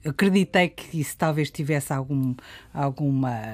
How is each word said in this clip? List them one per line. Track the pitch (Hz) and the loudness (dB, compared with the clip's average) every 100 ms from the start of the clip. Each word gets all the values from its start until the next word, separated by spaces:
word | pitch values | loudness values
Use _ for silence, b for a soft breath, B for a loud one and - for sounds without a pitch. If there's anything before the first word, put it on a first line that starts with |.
acreditei | 156 139 196 196 185 190 175 | -6 2 4 4 4 4 2
que | - - 165 | 0 -8 -4
isso | 139 - | -4 -2
talvez | 160 151 147 | 0 0 -2
tivesse | - 143 147 - | -4 -2 -2 -2
algum, | 135 135 139 131 127 B B B | -4 -2 -2 -2 -4 B B B
alguma, | 143 143 131 147 135 131 117 110 | -4 -4 0 0 0 0 -4 -8